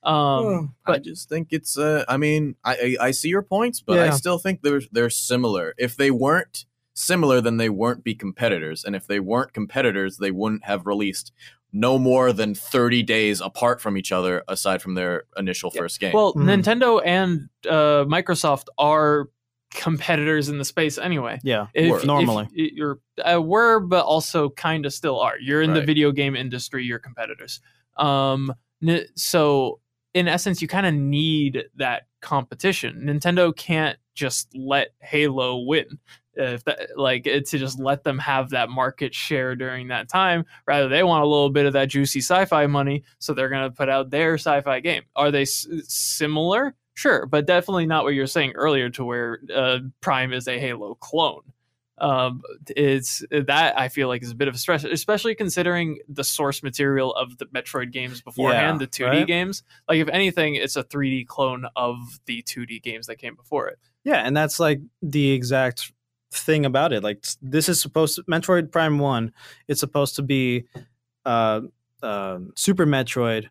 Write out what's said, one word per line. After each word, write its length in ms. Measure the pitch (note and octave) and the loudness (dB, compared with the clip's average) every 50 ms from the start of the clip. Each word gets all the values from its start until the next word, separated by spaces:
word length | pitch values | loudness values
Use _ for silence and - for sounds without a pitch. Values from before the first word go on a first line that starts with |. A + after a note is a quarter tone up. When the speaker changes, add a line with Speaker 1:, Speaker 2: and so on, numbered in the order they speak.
| - | 0
Speaker 1:
Um, 100 | D3 D#3 | 2 2
Speaker 2:
Oh. 540 | D3+ D3 C#3+ C#3 C3 - G#3+ G3 F3 D#3 C#3+ - _ _ | 2 4 2 2 2 0 0 0 -2 -4 -6 -10 _ _
Speaker 3:
I 60 | - D#3 | 0 0
Speaker 1:
but 100 | C#3 - | 0 0
Speaker 3:
just 240 | E3 E3 F3 - _ | -8 -14 -14 -10 _
think 200 | D3+ E3 D#3+ D#3 | -6 -6 -6 -4
it's, 260 | D#3 D#3 D#3 - - | -6 -6 -4 -6 -4
uh, 280 | C#3 D3 D3+ D#3 D3 C3 - | -2 0 2 2 0 0 0
I 80 | B2+ | 0
mean, 380 | C#3 D3+ D3+ D3+ D#3 D3+ C#3+ C3 _ _ | 0 2 2 2 2 0 -2 -4 _ _
I, 320 | A#2 B2+ - A#2+ B2+ B2+ - | -4 -2 0 0 -2 0 0
I, 60 | A#2+ B2+ | 0 0
I 20 | |
see 180 | C3+ - - D#3+ | 0 -2 -2 0
your 140 | F3+ G3 G3 | 0 -2 -2
points, 400 | _ F#3+ G3+ A3+ B3 A#3+ - - | _ -2 0 0 0 -2 -6 -2
but 160 | - F3+ F3 | 2 4 4
I 60 | E3+ | 4
Speaker 2:
Yeah. 40 | D#3+ D3 | 4 4
Speaker 3:
still 260 | C#3 - F3+ F3+ E3+ | 2 0 0 -2 0
think 240 | - F#3+ F#3+ - - | 0 -2 -4 0 0
they're, 180 | C#3+ C#3+ C#3 C3+ - - | 0 0 0 -2 -2 0
they're 180 | A#2 A#2+ A#2+ | 0 0 2
similar. 640 | A#2+ - - - B2 B2 B2+ A#2 G2+ F#2 E2+ D#2+ - | 0 -2 -2 0 0 2 2 2 0 0 -2 -4 -4
If 200 | - B2 B2 A#2+ | -4 -4 -4 0
they 140 | - C#3 C#3 | 2 2 2
weren't 540 | C3+ A#2 C3 C#3 D#3 F3+ - _ _ - - _ _ _ _ _ _ | 4 4 4 2 2 2 0 _ _ -14 -14 _ _ _ _ _ _
similar, 480 | - - - F3 F3+ D#3+ C#3+ C3 B2 A2+ | -6 -2 0 2 2 4 6 4 4 4
then 160 | A#2 A2+ A2+ | 2 0 2
they 100 | A2+ A2+ | 0 0
weren't 340 | G#2 F#2+ A2 A#2+ B2 - - | 0 0 0 -2 -2 -2 -4
be 120 | A#2 G#2+ | -6 -6
competitors. 680 | - - G2 F#2 - B2 A2+ G2 E2+ D#2 D#2 D#2+ - - | -4 -6 -8 -4 0 0 0 0 0 -2 -6 -8 -8 -8
And 120 | G2+ G2+ | -8 -8
if 100 | F#2+ - | -8 -4
they 140 | - G2+ G2+ | -4 -4 -2
weren't 320 | F#2+ F#2 A2 B2 C3+ - _ | -2 0 0 0 0 -2 _
competitors, 640 | A2+ G#2+ G2 - C3 C3+ A#2+ G2 G2 F#2+ F#2+ F#2 | -8 -8 -4 -2 0 0 0 0 0 -2 -4 -4
they 140 | - G2+ G2 | -4 -4 -2
wouldn't 340 | F#2 F#2 G#2 A2 G#2+ G#2 - | -2 -2 -2 -2 -4 -4 -4
have 220 | G2 G2+ G2 E2+ | -4 -4 -4 -2
released 460 | G2+ G2+ G2+ G#2 G2 F#2 - - - _ _ - - _ _ _ _ - | -4 -2 -2 -2 -2 -4 -6 -12 -14 _ _ -20 -20 _ _ _ _ -4
no 260 | G#2 A2 B2 C3+ C3+ | 0 2 2 4 4
more 340 | B2+ B2+ B2+ C3 B2+ B2+ A#2+ | 4 4 4 6 6 4 4
than 200 | F#2+ A2 G#2+ G#2 | 2 0 -2 -2
thirty 460 | - - - - C3 A#2+ A#2+ A#2+ B2 A2+ | -6 -8 -2 2 2 4 4 2 2 2
days 380 | F#2+ A2 A2 A2 G#2 G#2 F2+ | 2 2 2 4 2 2 0
apart 400 | F2+ F#2+ _ - A#2+ A#2+ A#2+ - | -4 -8 _ 0 2 2 2 0
from 160 | - A2 G2+ F#2+ | -2 -4 -4 -4
each 120 | F#2 - | -2 -2
other, 320 | F#2+ F2+ F2+ F#2 F2+ F2 - - | -2 0 0 0 0 -2 -2 -4
aside 320 | F#2+ F#2 - G2 F#2+ F2+ - | -6 -2 0 0 0 0 -2
from 120 | F#2+ F#2 | -6 -4
their 300 | F#2 F2+ F2+ F2 D#2+ - _ _ | -4 -2 -2 -4 -4 -6 _ _
initial 340 | - G2 F#2 F2+ - - F2+ - | -6 -6 -4 -4 -4 -6 -6 -6
Speaker 1:
Yeah. 60 | - E2+ | -6 -6
Speaker 3:
first 180 | F2 - - | -6 -6 -4
game. 120 | G2+ F#2+ F2 | -4 0 2
Speaker 1:
Well, 180 | G#3+ G#3+ G3 - | 4 4 4 2
Speaker 2:
Mm-hmm. 160 | D3+ C#3+ F3+ | 2 4 4
Speaker 1:
Nintendo 540 | G3+ G3+ F3+ G#3 A3+ A#3+ C4 A#3+ A3+ G#3+ - | 4 4 4 2 2 4 4 4 4 2 2
and, 440 | F3 F3 F#3 F#3+ F3+ F3 D#3 C#3 - _ _ - - | 2 2 2 2 2 0 -2 -4 -8 _ _ -4 0
uh, 360 | D#3+ D#3 D3+ D3+ D3 D3 C#3+ | 2 4 4 6 6 4 4
Microsoft 600 | C#3+ D#3 F3 F3+ - F3 - - D#3 C#3+ C3+ - - - - | 4 2 0 2 0 -2 0 2 2 0 0 -2 -10 -2 2
are 500 | C#3+ D3 D3+ D#3 D3+ D3+ D3 D3 C#3+ - _ _ _ _ _ _ _ _ - | 2 4 4 4 4 4 2 2 0 -4 _ _ _ _ _ _ _ _ -14
competitors 760 | - - E3+ D#3+ C#3+ - - E3+ D3+ D3 D3+ D#3 D3+ C#3+ C#3 | -6 -2 -2 -2 -2 0 0 0 0 2 2 2 2 0 -2
in 100 | D3 C#3+ | -4 -4
the 60 | C#3 | -6
space 340 | - - - D#3+ D3+ - - | -4 -2 0 -2 -2 -2 -4
anyway. 400 | A2+ F3+ F3 D3 B2 A#2 G#2+ B2+ - | -4 -2 -2 -2 -2 -4 -8 -6 -2
Speaker 2:
Yeah, 220 | C3+ A#2+ G#2+ G#2 G#2+ _ | 0 0 0 -2 -2 _
Speaker 1:
If, 160 | - D#3+ E3+ | 2 4 4
Speaker 3:
Were. 80 | D#3+ - | 4 2
Speaker 1:
if 60 | - | 2
Speaker 2:
normally. 440 | C#3+ D3 C#3+ C3+ A#2+ A2+ G#2 G#2+ G#2 - | 2 4 4 4 4 2 0 -2 -6 -4
Speaker 1:
y-, 140 | E3+ D#3+ D3+ - | -4 -4 -4 -4
you're, 240 | D3 D3+ D3 C#3 B2+ _ _ _ - - | -6 -6 -6 -6 -8 _ _ _ -4 0
uh, 160 | E3+ F3 F3 | 2 2 2
were, 400 | D#3+ D#3+ F#3 G#3+ A#3 A#3 A3+ A3 | 2 2 2 4 6 6 4 4
but 240 | G3 F3 F3+ F3+ - | 2 2 2 2 4
also 440 | - D#3 D#3+ D3+ - - E3+ D3 C#3+ | 4 2 2 2 0 0 0 0 0
kinda 420 | C3+ - - E3 D#3+ D#3+ C#3+ C#3 | -2 -4 -2 -2 -2 0 -2 -4
still 300 | C3+ - - D#3 C3 A#2+ | -6 -4 -4 -2 0 0
are. 180 | - A#2 G2 F#2+ | 0 -2 -2 -4
You're 240 | B2 C3 C#3+ D3+ D#3+ | -4 0 2 2 4
in 100 | D#3+ D#3 | 4 2
the 60 | D#3+ | 2
Speaker 3:
Right. 60 | C#3+ | 2
Speaker 1:
video 240 | C#3+ D#3 D3+ D3 D3 | 2 4 4 4 4
game 240 | C#3 C#3 C#3+ C#3 C3+ | 4 2 0 0 0
industry, 500 | B2 C3 C3 B2 B2 - - - C3+ B2 | -4 -6 -6 -6 -8 -10 -8 -8 -6 -6
you're 140 | B2 A#2+ A#2 | -6 -6 -8
competitors. 640 | - C3 A#2+ A2 A#2 G#2+ A2 - - A#2+ - - _ _ _ _ _ _ _ | -10 -14 -10 -10 -10 -10 -10 -14 -14 -16 -16 -16 _ _ _ _ _ _ _
Um, 560 | - D3 D3 C#3 C#3 C3+ C3+ C3+ C3+ C3+ C3+ C3 _ _ _ _ _ D#3+ | -2 0 2 2 2 2 2 0 0 -2 -6 -8 _ _ _ _ _ 0
n-, 180 | E3 E3+ E3 - - _ | 0 0 0 -2 -6 _
so 640 | - - - - F3 D3+ D3 C#3+ C#3 C3 A#2 - - _ _ _ _ _ _ _ | -8 -6 0 2 4 4 6 4 4 2 0 -4 -8 _ _ _ _ _ _ _
in 140 | F3+ F3+ | 0 2
essence, 340 | E3+ D#3+ F3+ - G#3 F3+ - | 2 0 0 0 -2 -2 -2
you 60 | D#3+ | -4
kinda 240 | D3+ - F#3+ G3 F3+ | -2 -2 0 2 2
need 760 | D#3 D3 C#3 C#3 C#3+ D3 D#3 D#3+ D#3+ D3+ D3 C#3 B2 C3 - - _ | 2 2 2 2 2 2 2 2 2 2 0 0 -2 -4 -8 -8 _
that 300 | - C#3 B2+ A#2+ - - _ _ _ | -4 -4 -2 -2 -4 -6 _ _ _
competition. 840 | - - D3+ C#3 B2+ _ - - - F#3+ F#3 - - A#2+ - - - | -6 -2 -2 -2 -2 _ -12 -2 -2 0 0 0 -4 -6 -8 -6 -4
Nintendo 500 | D3 D3 D3 C#3+ F3 F3 F3+ F3+ E3+ D#3+ | -2 -2 0 2 2 4 6 4 4 4
can't 400 | - - - E3+ D#3+ D#3 D3 - _ _ _ _ | -2 -4 -2 0 0 0 -2 -4 _ _ _ _
just 320 | - C#3+ C3 - - - _ _ | -6 -4 -4 -4 -4 -6 _ _
let 360 | C3 C3 C3+ C#3 C#3 B2 - _ _ | -10 -4 0 0 0 0 0 _ _
Halo 580 | - - - D3 D3+ D3 C3 C3 B2+ B2+ B2+ B2+ | -12 -2 0 2 2 2 0 0 -2 -2 -2 -4
win. 380 | B2 B2+ D3+ D#3+ - - - D3 _ _ - _ _ _ _ | -2 0 0 0 -2 -4 -12 -20 _ _ -20 _ _ _ _
If 300 | - C3+ B2+ B2 A#2+ - | -4 -4 -4 -4 -4 -4
that, 320 | D#3 - - - - - | -6 -6 -6 -8 -12 -6
like, 300 | C#3+ C#3 C3 B2+ B2 B2 | -2 0 0 0 0 0
it's 240 | D3 - C#3+ C#3+ - | 0 0 0 -2 -2
to 80 | - C#3+ | -4 -4
just 200 | C3+ C3+ B2+ C3 | -4 -4 -6 -4
let 240 | C3+ C3 C#3 C#3 _ | -2 -2 -2 0 _
them 140 | D#3 C#3 C3+ | -4 -4 -4
have 320 | - - C#3 C3+ C3 B2+ | -2 -2 0 -2 -2 -2
that 200 | C3+ B2+ A#2 A2+ | -2 -2 -2 -2
market 440 | B2 C3 B2+ C3 - - C#3+ B2+ - | -2 -2 -2 -2 -2 -4 -8 -6 -6
share 400 | - - - D#3 C3+ C3 B2+ B2+ | -8 -6 -4 -2 -2 -2 -4 -4
during 340 | B2+ C3 C3 B2+ B2+ B2+ B2+ | -6 -6 -8 -8 -10 -10 -6
that 200 | B2+ A2+ G#2+ A#2+ | -6 -6 -6 -2
time. 360 | - F#3 F#3+ F#3 F3 E3+ E3 _ - - _ | 0 2 2 4 2 0 -2 _ -10 -12 _
Rather, 220 | - - D3 C#3 C3 | 0 2 4 4 4
they 140 | C3+ D#3 F#3 | 4 4 4
want 200 | F3+ E3+ D#3 D3 | 6 4 4 4
a 40 | |
little 240 | D3 D3 D3 C#3+ C#3+ | 4 4 4 4 4
bit 160 | C#3 D3 C#3+ | 4 4 2
of 80 | C#3+ C3+ | 4 4
that 140 | C#3 C3+ C3+ | 2 0 2
juicy 300 | - C#3 C#3 C3+ - C#3 | 2 0 0 0 0 -4
sci-fi 460 | B2+ - F3+ F#3 F#3+ F#3 F#3 D#3 D3 | 0 2 4 4 4 4 4 4 4
money, 360 | C#3+ C#3+ C#3+ C#3 C#3 C#3 D3 - _ _ _ | 4 2 2 0 0 -2 -4 -6 _ _ _
so 160 | - - D3 | -6 -6 -2
they're 140 | C3 C3 C3 | -2 -2 -2
gonna 220 | C3+ C3+ C3+ C3+ | -2 -2 -4 -4
put 180 | B2 - C#3+ C3+ | -4 -2 0 0
out 220 | C3+ C3+ C3+ C3 | 2 0 0 0
their 240 | C3+ D3 D#3+ D#3+ E3 | 0 0 2 2 0
sci-fi 460 | D3+ - E3 D3 C#3+ C#3 C#3+ C3+ B2+ | 0 0 2 0 2 2 0 -2 0
game. 220 | C3+ E3+ D#3+ - - _ _ | 0 -2 -2 -2 -4 _ _
Are 160 | C3 D3 D3 | 0 2 2
they 120 | C#3+ C#3 C#3 | 4 2 0
s-, 240 | C3+ - - - - E3 D#3+ D3 | 0 -2 -6 -6 -6 -8 -8 -8
similar? 880 | - - - - - - - D#3 D3+ D3+ D#3 D#3+ F3 G3 A3+ C4+ C#4 - _ _ _ _ | -6 -6 -6 -4 -4 -2 -2 -2 -2 0 0 2 2 2 2 0 -2 -4 _ _ _ _
Sure, 320 | - - C#4+ A3 C#3 - | -2 2 2 2 2 0
but 200 | C3 D#3 D3+ D3 | 0 0 0 2
definitely 400 | D#3+ F3+ F3 F3 - G3 F3+ E3 | 4 2 2 2 0 -2 0 0
not 180 | D#3+ D#3+ D#3 - | 2 0 0 0
what 100 | C#3 C#3+ | 0 0
you're 120 | C3+ C3+ | 0 -2
saying 260 | C3 - E3+ D3 C3 - | -2 0 -2 -2 -2 -2
earlier 380 | - C3+ D#3 D3 C3+ B2 A#2+ | 0 0 2 2 2 0 -2
to 140 | A#2 - C3 | -4 -6 -6
where, 360 | A#2+ A#2+ A#2+ A#2 A#2 A#2 - - - F2+ | -4 -4 -4 -4 -4 -6 -10 -10 -6 -2
uh, 240 | C3 C3 B2+ B2+ B2+ C3 C3 - _ | -2 0 0 0 -2 -4 -10 -14 _
Prime 320 | - - C#3+ C3 B2+ B2+ B2+ | -2 -2 0 0 0 -2 -4
is 140 | B2+ A#2+ B2+ | -6 -6 -6
a 100 | B2+ B2 | -6 -4
Halo 360 | C#3 B2+ A#2+ A2+ G#2 G2+ A#2 | -4 -6 -6 -8 -10 -12 -12
clone. 460 | _ - - - D#3+ E3 C#3 D#2+ D2 _ - _ _ _ _ _ _ _ _ _ - | _ -14 -4 0 0 0 0 0 -6 _ -20 _ _ _ _ _ _ _ _ _ -4
Um, 440 | - D3 C3+ C3 B2+ B2+ B2+ B2+ - - - - D3 - | -2 0 2 2 0 0 -2 -6 -12 -16 -18 -18 -16 -8
it's, 540 | - - D3 C#3 C3+ C3+ B2+ - - - - - | -2 0 2 2 2 2 0 -4 -8 -8 -8 -2
that 480 | C3+ D3+ C#3 C3 C#3 D3+ D#3+ C#3 - - | -2 -2 2 2 4 4 4 2 2 0
I 100 | C3 B2+ | -2 -2
feel 200 | - C#3+ C#3 B2+ | -2 -2 -2 -2
like 140 | B2 B2 B2 | -2 -4 -6
is 80 | A#2+ | -10
a 40 | A#2 | -4
bit 140 | A#2 C#3 C#3 | -2 -2 -2
of 60 | B2 | -2
a 40 | B2 | -4
stretch, 260 | - - F3 D3+ C#3+ | -2 0 0 0 0
especially 500 | - D#3+ D#3+ - - G#3 G3+ - A3+ A3 | -4 -6 -4 0 0 -2 0 0 -2 -2
considering 640 | A3 A3 F3+ - F#3 F3 F3 F3 F3 E3+ D#3+ D3+ - - - | -2 -4 -4 -2 0 0 0 0 0 -2 -4 -6 -8 -12 -14
the 160 | C#3+ C#3 C3+ | -8 -6 -4
source 380 | - - - D3+ C#3+ C#3 - - | -4 -2 -2 -2 -2 -2 -4 -6
material 500 | C#3 B2 - C#3+ C#3 C#3 C3+ C3 C3 - | -8 -4 0 0 2 2 2 0 0 -2
of 220 | - B2+ B2 B2 B2 | -4 -4 -6 -8 _
the 80 | C3+ | -16
Metroid 440 | - - B2+ A#2+ - - C#3+ B2 B2 B2 | -8 -8 -8 -8 -6 -6 -6 -6 -6 -8
games 300 | C3 B2+ B2 B2+ A#2+ _ | -8 -8 -8 -10 -14 _
beforehand, 540 | B2+ A#2+ B2+ C3 B2+ B2 A#2 D3 D#3 D#3+ | -14 -6 -2 0 2 2 2 2 2 0
Speaker 2:
Yeah, 20 | D3+ | -2
Speaker 1:
the 80 | C3+ | -4
two 180 | B2+ - - B2+ | -6 -6 -2 0
D 60 | B2 | 2
Speaker 2:
right? 160 | C3+ D3 D3+ | 2 2 2
Speaker 1:
games. 360 | D3+ E3+ E3+ F3+ F#3 G3+ - _ _ _ _ _ - | 2 0 0 0 -2 -6 -10 _ _ _ _ _ 0
Like, 100 | E3 D#3+ | 2 2
if 100 | D#3+ D3+ | 2 2
anything, 460 | E3 F3+ G3 F#3+ E3 F3 D#3+ D3+ D3 | 0 0 0 2 2 0 0 0 0
it's 220 | B2 G2 C#3 - | -2 -4 -2 -4
a 60 | C#3+ B2 | -6 -6
three 260 | _ - C#3+ C#3 C3+ | _ -4 -4 -2 -2
D 140 | C3 C3 B2 | -2 -4 -6
clone 420 | _ - - C3+ C3 B2+ B2 B2+ A#2+ _ | _ -4 -2 -2 -2 -2 -6 -10 -8 _
of 440 | C3 B2 B2 A#2+ A#2+ A#2+ A#2+ - - _ | -4 -2 -2 -4 -6 -12 -16 -20 -18 _
the 140 | - A#2+ A#2 A#2+ | -10 -10 -10 -8
two 220 | - - B2 A#2+ | -10 -10 -10 -10
D 120 | A#2 A#2 G#2+ | -10 -12 -12
games 260 | _ B2 A2+ A2 A2+ - | _ -10 -10 -10 -12 -14
that 80 | A2+ | -14
came 180 | - - A#2+ A#2 | -12 -14 -16 -16
before 340 | _ _ _ D#3 C#3 - - | _ _ _ -6 -4 -4 -6
it. 100 | - _ _ _ _ _ _ | -10 _ _ _ _ _ _
Speaker 2:
Yeah, 120 | C4+ D4+ D#3+ A2+ | 0 0 0 0
and 100 | B2 C#3 | 0 0
that's, 220 | D3 D#3 D3+ - - | 0 0 0 0 0
like, 200 | E3+ D#3 D3 C3+ D3 - _ _ - | 2 2 2 0 -4 -16 _ _ -10
the 300 | D3+ C#3 D3+ C#3+ C#3 C#3 | -4 0 0 2 2 2
exact 600 | C3 B2 B2 C3+ C3 C3 B2+ A#2+ - - - _ _ _ _ _ _ _ _ - | 0 0 0 0 0 0 0 -2 -6 -12 -14 _ _ _ _ _ _ _ _ -12
thing 320 | - - - D#3 D#3 C#3+ | -8 0 0 2 2 2
about 280 | C3+ B2+ C3+ D3+ E3+ C3+ | 2 2 2 2 2 0
it. 100 | G#2+ G2 | 0 -2
Like, 160 | G#2 G#2 - - | -4 -6 -6 -8
s-, 120 | - - _ C#3+ | -10 -10 _ -10
this 260 | C3 C3 D#3 D#3 - | -2 0 0 2 2
is 120 | F3 - - | 0 0 -2
supposed 320 | C#3+ - D#3 D#3+ D#3 - | -2 0 0 0 2 0
to, 60 | - - | -6 -4
Metroid 460 | - E3 E3 F3 - F#3 F3 E3 D#3 - | -2 -2 -2 2 2 2 2 2 0 0
Prime 260 | E3 D#3+ D#3 D3+ C#3+ | 0 2 2 2 2
one, 340 | C#3+ C#3 C3+ A#2 A2+ A2+ _ _ - - - _ _ - | 2 2 0 0 -2 -4 _ _ -20 -20 -20 _ _ -6
it's 120 | D3 - | -4 -4
supposed 360 | - C3 _ C#3+ C#3+ C3+ - | -4 -2 _ 0 0 0 -2
to 60 | - C#3+ | -6 -2
be, 420 | C3 C#3 C3+ C3 B2+ B2 A#2+ A#2+ _ _ - - _ _ _ _ _ _ _ _ | 0 0 0 0 0 -2 -2 -4 _ _ -20 -20 _ _ _ _ _ _ _ _
uh, 360 | C3 A#2+ A#2 A2+ A2 G#2+ A2 A2 - _ _ _ _ _ _ - | -2 0 2 2 2 0 -2 -4 -10 _ _ _ _ _ _ -8
uh, 360 | A#2 G#2 G2+ G2 F#2+ F#2 F2+ F#2 F#2+ - | -6 -6 -4 -4 -6 -8 -10 -12 -14 -8
Super 300 | - - G3 G3 F#3 F3 | -4 0 0 2 4 4
Metroid 640 | D3+ C#3+ C3+ C3 A#2+ - B2+ A#2+ A#2 A2+ A2 G#2 - | 2 4 2 0 -2 -2 -2 0 0 0 -2 -4 -8